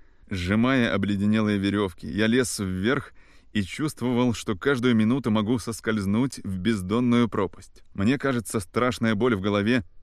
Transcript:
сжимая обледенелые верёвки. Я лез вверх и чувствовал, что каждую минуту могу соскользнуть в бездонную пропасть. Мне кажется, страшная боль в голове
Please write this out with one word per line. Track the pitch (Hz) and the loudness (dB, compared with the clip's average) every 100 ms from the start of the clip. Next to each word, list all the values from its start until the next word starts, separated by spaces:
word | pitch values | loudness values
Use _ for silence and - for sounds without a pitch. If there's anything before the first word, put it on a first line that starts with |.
| - - - | -20 -20 -10
сжимая | 95 87 104 123 135 117 | -6 -2 2 2 2 2
обледенелые | 101 98 101 104 110 107 101 | 0 0 0 2 2 2 0
верёвки. | 98 101 98 - 90 | 0 0 -2 -4 -8
Я | 90 110 | -2 2
лез | 123 123 - | 2 0 -2
вверх | 98 92 104 139 - - - - - - | -4 -2 0 0 -4 -14 -20 -20 -6 -4
и | |
чувствовал, | 95 - 151 - 120 120 123 | -4 -4 -6 -4 -2 2 2
что | 110 - 101 | 0 -4 -2
каждую | - 135 123 113 | 0 2 2 4
минуту | 110 135 120 | 4 2 0
могу | 107 104 123 | 0 0 -2
соскользнуть | - 113 - 110 98 107 135 - | -4 -6 -2 -2 0 0 0 -4
в | 101 95 | -8 -4
бездонную | 92 110 92 110 123 120 117 | -2 -2 0 0 2 2 2
пропасть. | 107 92 - - - - | 0 -4 -6 -18 -20 -14
Мне | - 101 135 | -2 0 0
кажется, | 135 123 110 117 | 0 -2 -4 -6
страшная | - - 123 113 117 107 | -4 0 0 0 0 2
боль | 127 104 | 2 2
в | |
голове | 101 104 101 123 - - | 2 2 2 2 0 -12